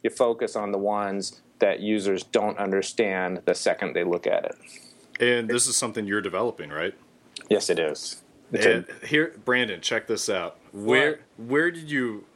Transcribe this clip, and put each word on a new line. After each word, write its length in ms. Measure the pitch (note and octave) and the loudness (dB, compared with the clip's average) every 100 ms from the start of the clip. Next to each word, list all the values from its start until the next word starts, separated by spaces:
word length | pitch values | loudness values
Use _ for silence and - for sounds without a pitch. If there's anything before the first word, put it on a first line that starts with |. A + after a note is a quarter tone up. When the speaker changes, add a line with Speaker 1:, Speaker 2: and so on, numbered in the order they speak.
Speaker 1:
You 60 | A#2 | -4
focus 440 | - A#2+ A#2 G#2+ A2+ | 2 2 2 -2 -2
on 140 | G#2 | -2
the 60 | G2 | 0
ones 640 | G2+ G#2 G2+ G2 F#2 - _ _ | 0 0 -2 -4 -6 -12 _ _
that 220 | G#2 - | 2 2
users 420 | G#2 G#2+ G2 F#2+ | 0 0 0 -2
don't 340 | - A2 G#2 G2 | 0 0 0 -2
understand 840 | G2+ F#2+ F#2+ - G#2+ F#2+ F#2 F#2 - | -2 -2 -2 0 0 0 -2 -2 -2
the 80 | |
second 400 | F2 - E2+ G2 | 0 0 -2 -2
they 100 | - | -2
look 220 | F2+ F2 F2+ | 0 0 4
at 160 | G2 | 4
it. 120 | - - - - - - - - | 4 -8 -14 -20 -20 -20 -20 0
Speaker 2:
And 280 | B2 B2 A2+ | 2 2 2
this 180 | A#2+ B2+ | 0 2
is 100 | A#2 | 0
something 300 | A#2+ A2+ G#2 | -2 -4 0
you're 140 | G#2 | 0
developing, 480 | G2 F#2+ A#2 - D2+ | 0 -2 -2 -4 -8
right? 240 | D2+ F2+ - _ _ _ - - | -4 -4 -4 _ _ _ -18 0
Speaker 1:
Yes, 180 | G#2 - | 0 2
it 80 | E2 | 0
is. 440 | D#2 C#2+ - - _ - - | 0 -2 -10 -14 _ -20 -6
It's 140 | G2 A2 | 2 4
Speaker 2:
And 200 | A2+ - - | 4 -2 -14
Speaker 1:
a 40 | - | -2
Speaker 2:
here, 280 | D3 D#3 - | 0 0 -4
Brandon, 360 | A#2 B2 A#2 F2+ | 0 0 0 -4
check 260 | - A2+ - | -2 -4 -2
this 220 | G#2+ - | -4 -2
out. 300 | F#2+ F2 - - | -2 -4 -10 -18
Where, 380 | G2+ G#2 B2+ D3 D3 - - | -6 2 4 4 -2 -12 -18
Speaker 3:
What? 100 | A#2 | -2
Speaker 2:
where 220 | C#3+ E3+ | 0 0
did 200 | E3+ D3+ | -4 -4
you 340 | D3 A#2+ G#2 G2 | -2 -2 -6 -16